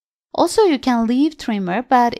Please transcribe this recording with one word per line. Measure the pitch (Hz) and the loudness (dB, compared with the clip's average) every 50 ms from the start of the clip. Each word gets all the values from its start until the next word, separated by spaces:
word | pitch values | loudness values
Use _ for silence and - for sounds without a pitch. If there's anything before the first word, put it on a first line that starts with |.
| _ _ _ _ _ _ - | _ _ _ _ _ _ -2
Also, | - 294 339 - 440 440 | -2 -2 0 2 2 2
you | 370 294 254 | 2 2 0
can | - 262 240 233 226 220 | 0 0 0 0 0 0
leave | 247 254 294 320 302 - | 0 2 0 0 -2 -6
trimmer, | - - 214 202 190 175 180 220 | -8 -6 -6 -4 -4 -4 -4 -4
but | 254 - 269 247 240 240 233 - | -2 0 2 2 2 2 0 -4